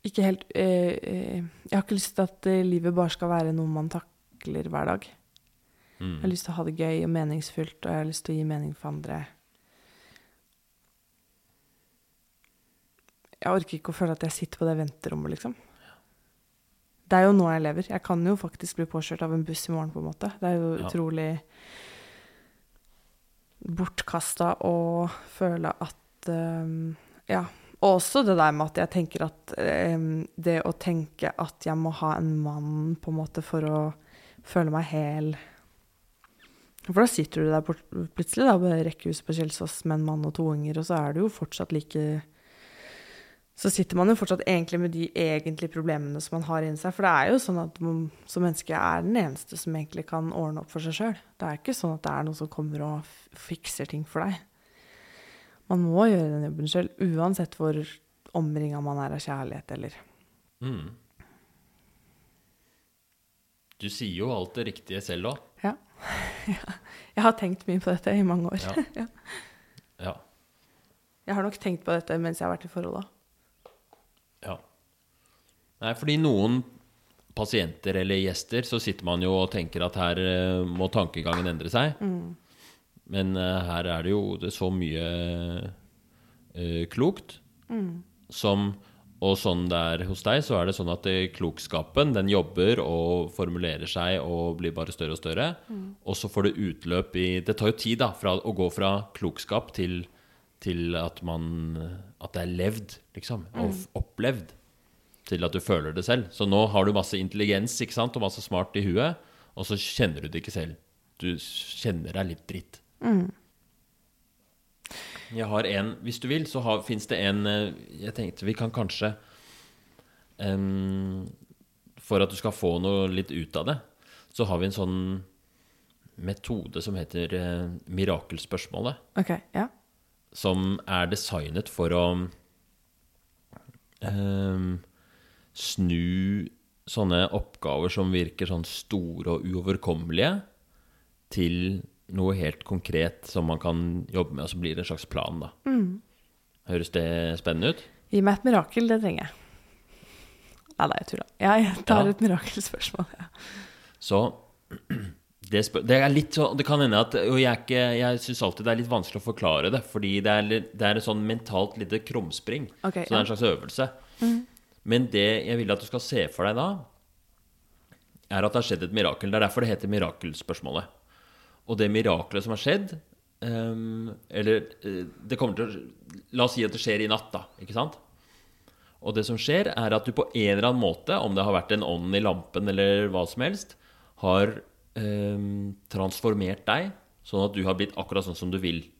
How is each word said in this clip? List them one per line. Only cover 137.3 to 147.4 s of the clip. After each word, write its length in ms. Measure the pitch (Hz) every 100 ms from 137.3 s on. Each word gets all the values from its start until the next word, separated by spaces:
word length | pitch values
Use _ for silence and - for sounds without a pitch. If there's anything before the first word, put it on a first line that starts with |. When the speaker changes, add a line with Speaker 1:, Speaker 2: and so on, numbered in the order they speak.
Speaker 2:
oppgaver 600 | 98 - - 76 71 90
som 180 | - 92
virker 360 | 90 85 - 90
sånn 160 | 87 82
store 680 | - - 101 85 85 87 82
og 80 | 92
uoverkommelige, 880 | 92 92 95 - 82 82 85 139 196 - _ _ _ _ _ _ _ _
til 500 | - 85 87 92 98 - _ -
noe 200 | 95 95 95
helt 260 | 78 - -
konkret 560 | 92 - 80 82 - -
som 200 | 92 82
man 100 | 80
kan 200 | 87 85 85 87 -
jobbe 240 | 92 78 69
med, 80 |
og 80 | 78
så 80 | 87
blir 160 | 85 80
det 80 |
en 60 | 90
slags 140 | 80 -
plan 320 | - - 82
da. 80 | 71 -
Speaker 1:
Mm. 240 | 269 254 185 196 _ _ _ _ _ _ -
Speaker 2:
Høres 260 | 87 85
det 140 | 87 82 85 82
spennende 340 | 82